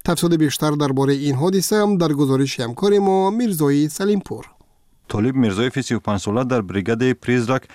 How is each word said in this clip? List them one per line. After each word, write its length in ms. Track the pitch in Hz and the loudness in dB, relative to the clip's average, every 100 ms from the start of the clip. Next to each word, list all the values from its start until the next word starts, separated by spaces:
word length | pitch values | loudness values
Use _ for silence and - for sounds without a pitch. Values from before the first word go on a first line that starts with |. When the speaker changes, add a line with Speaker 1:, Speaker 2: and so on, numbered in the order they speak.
| - | -2
Speaker 1:
تفصیل 320 | 170 175 165 | 0 2 2
بیشتر 340 | 151 - 151 | 2 0 -2
درباره 420 | 147 143 135 139 | 0 0 0 0
این 220 | 139 143 131 | 0 0 0
حادثه 400 | 170 190 175 214 | 0 0 0 0
هم 220 | 208 196 | 2 2
در 100 | 165 | 0
گزارش 520 | 147 139 135 135 - | 2 2 2 0 -2
همکار 400 | 120 123 202 202 | -8 -2 2 2
ما 300 | 196 190 190 | 4 2 2
میرزای 600 | 220 240 170 143 143 151 | 0 -2 0 2 2 0
سلیمپور. 560 | - 196 202 - 110 - _ _ _ _ _ - | -2 -2 0 -2 -12 -14 _ _ _ _ _ -8
Speaker 2:
طالب 280 | 107 117 135 | -2 0 2
میرزایف، 460 | 113 95 123 139 | 2 2 0 -2
سی 140 | 120 113 | -2 -4
و 40 | |
پنج 200 | - 101 | -2 -4
ساله، 240 | - 107 | -2 -2
در 180 | 131 123 | 0 -2
بریگاد 500 | 92 92 95 113 127 | -2 -4 -2 0 0
پریزرک، 500 | 127 - 123 113 131 - | 0 0 0 0 -2 -4